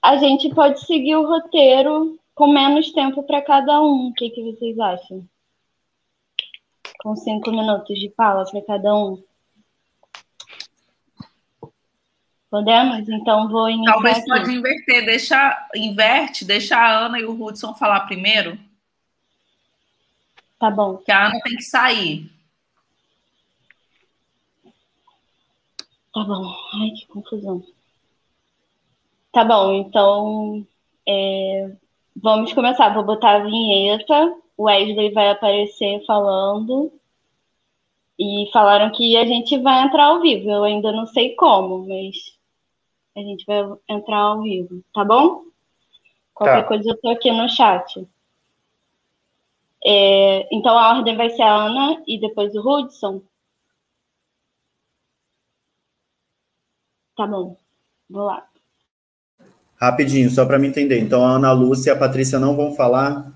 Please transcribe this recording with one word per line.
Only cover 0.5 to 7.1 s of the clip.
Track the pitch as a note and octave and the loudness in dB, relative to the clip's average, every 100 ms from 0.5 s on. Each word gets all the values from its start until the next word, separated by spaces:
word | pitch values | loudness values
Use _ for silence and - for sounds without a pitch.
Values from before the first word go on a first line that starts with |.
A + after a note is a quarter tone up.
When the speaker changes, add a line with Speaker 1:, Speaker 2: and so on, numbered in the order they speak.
Speaker 1:
pode | D#4+ C#4+ C#4 - | 4 4 2 -2
seguir | E4 C4 D#4 | -2 0 0
o | D4+ | 2
roteiro | E4 E4 E4 C4+ C4 C4+ D#4 D#4+ D#4+ _ | -2 0 4 6 6 4 0 -4 -6 _
com | - C#4+ | 0 4
menos | D4 C#4 C#4+ D#4 | 4 4 2 0
tempo | - C4+ C4+ | -2 -2 -4
pra | C#4 D4 | -2 -2
cada | C#4+ C#4 C4+ D4 | 2 2 4 2
um. | D4+ C4+ B3+ | 4 2 -2
O | |
que | A#3+ A#3 | -6 -8
que | A#3 | -8
vocês | A3+ A3 A#3 A3 | -12 -8 -8 -4
acham? | G#3+ F3+ - F#3 F3+ _ _ _ _ _ _ _ _ _ _ - - - _ _ - - | -4 -6 -10 -18 -18 _ _ _ _ _ _ _ _ _ _ -16 -16 -20 _ _ -20 -14
Com | G#3+ | -10